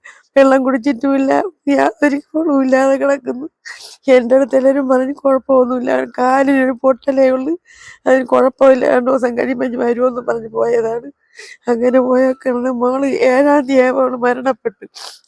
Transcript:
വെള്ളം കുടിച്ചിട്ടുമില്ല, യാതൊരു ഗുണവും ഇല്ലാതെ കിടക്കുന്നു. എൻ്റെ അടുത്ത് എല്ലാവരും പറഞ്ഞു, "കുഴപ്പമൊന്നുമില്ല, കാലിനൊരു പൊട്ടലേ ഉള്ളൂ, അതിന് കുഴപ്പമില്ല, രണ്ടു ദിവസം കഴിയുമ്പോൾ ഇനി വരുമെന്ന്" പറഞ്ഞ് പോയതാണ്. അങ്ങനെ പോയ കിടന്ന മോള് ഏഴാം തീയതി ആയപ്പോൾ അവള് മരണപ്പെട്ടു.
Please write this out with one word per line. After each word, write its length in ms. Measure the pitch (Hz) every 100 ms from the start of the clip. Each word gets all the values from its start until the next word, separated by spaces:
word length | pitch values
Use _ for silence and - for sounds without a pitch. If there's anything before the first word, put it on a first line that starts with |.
| - - _
വെള്ളം 260 | 269 269 269
കുടിച്ചിട്ടുമില്ല, 680 | 254 262 247 233 277 277 269 285 403 - -
യാതൊരു 480 | 269 269 - 294 277 -
ഗുണവും 360 | 311 320 277
ഇല്ലാതെ 300 | 262 262 269 269
കിടക്കുന്നു. 500 | 277 285 254 247 302 - - - - - -
എൻ്റെ 280 | 254 233 262
അടുത്ത് 200 | 269 269
എല്ലാവരും 280 | 254 269 262
പറഞ്ഞു, 240 | 254 262
"കുഴപ്പമൊന്നുമില്ല, 800 | 285 269 262 - 262 240 247 247 254 262 -
കാലിനൊരു 580 | 254 269 277 277 262 247
പൊട്ടലേ 440 | 262 262 - 269 262
ഉള്ളൂ, 220 | 262 262 339 _ - - -
അതിന് 220 | - 262 247
കുഴപ്പമില്ല, 580 | 254 254 - 269 262 269
രണ്ടു 180 | 254 247
ദിവസം 220 | 269 240 240
കഴിയുമ്പോൾ 300 | 240 254 262
ഇനി 100 | 240
വരുമെന്ന്" 400 | 240 240 254 240
പറഞ്ഞ് 300 | 233 233 220
പോയതാണ്. 580 | 220 233 233 226 233 277 - _ - - - -
അങ്ങനെ 320 | 233 247 254
പോയ 220 | 254 254 262 262
കിടന്ന 280 | 262 240 254 247
മോള് 260 | 247 262 277 247
ഏഴാം 360 | 262 254 285 294
തീയതി 220 | 254 269
ആയപ്പോൾ 220 | 254 262 254
അവള് 120 | 254
മരണപ്പെട്ടു. 640 | 240 247 254 247 233 - - - - -